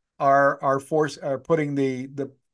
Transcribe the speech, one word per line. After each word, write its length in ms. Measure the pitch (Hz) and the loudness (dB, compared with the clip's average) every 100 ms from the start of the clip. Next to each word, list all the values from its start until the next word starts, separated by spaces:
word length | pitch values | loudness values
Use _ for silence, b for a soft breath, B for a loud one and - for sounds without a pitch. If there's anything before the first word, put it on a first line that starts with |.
| _ - | _ -2
are, 420 | 143 139 139 143 | 2 4 4 2
are 160 | 143 135 | -2 -2
force-, 380 | 135 156 151 - | -2 -2 -2 -4
are 220 | 147 131 | -6 -6
putting 360 | - 160 147 139 | -2 0 0 -2
the, 320 | 135 127 135 | -2 -2 -10
the, 240 | 143 135 _ _ | -10 -10 _ _